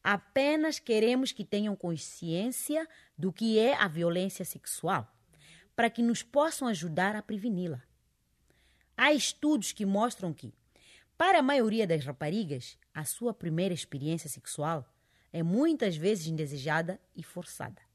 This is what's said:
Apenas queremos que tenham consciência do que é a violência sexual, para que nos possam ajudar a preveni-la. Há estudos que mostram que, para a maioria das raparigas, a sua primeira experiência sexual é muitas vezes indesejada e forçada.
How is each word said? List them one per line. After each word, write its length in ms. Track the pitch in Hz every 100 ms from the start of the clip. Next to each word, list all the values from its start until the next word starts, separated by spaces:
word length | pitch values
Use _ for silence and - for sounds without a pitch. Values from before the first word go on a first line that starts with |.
Apenas 760 | 196 202 _ 269 277 311 311 302
queremos 520 | - 220 226 254 262
que 140 | -
tenham 320 | 196 208 214 196
consciência 1120 | 175 160 - - 170 165 226 247 - 302 320 - _ -
do 140 | 180
que 260 | - 226 220
é 160 | 233
a 120 | 277 202
violência 580 | 156 170 175 190 -
sexual, 680 | 185 - - - 165 180 107 _ _ _ - - _ -
para 140 | 233
que 120 | 233
nos 200 | 233 233
possam 460 | - 285 311 - 254
ajudar 460 | 190 170 156 190
a 80 | 214
preveni-la. 600 | - 208 233 180 180 127 - _ _ _ _ _ _ _ _ _ _ -
Há 160 | 262
estudos 600 | 302 - - 302 294 -
que 120 | -
mostram 480 | 196 202 240 - 180
que, 220 | 151 120 - _ _ - - _ _
para 240 | 349 359
a 20 |
maioria 440 | 262 285 220 220 196
das 180 | 165
raparigas, 760 | 135 131 151 202 180 131 - - _
a 100 | 151
sua 300 | 151 - 240
primeira 400 | 220 170 160 190
experiência 540 | 175 - 139 147 165 151
sexual 600 | 123 - - 151 160 123 _ _ _ _
é 100 | 165
muitas 540 | 165 208 320 311 208 156
vezes 300 | 175 214 156
indesejada 720 | 160 147 143 143 156 170 185 _
e 80 | -
forçada. 580 | 160 175 180 - 117 - _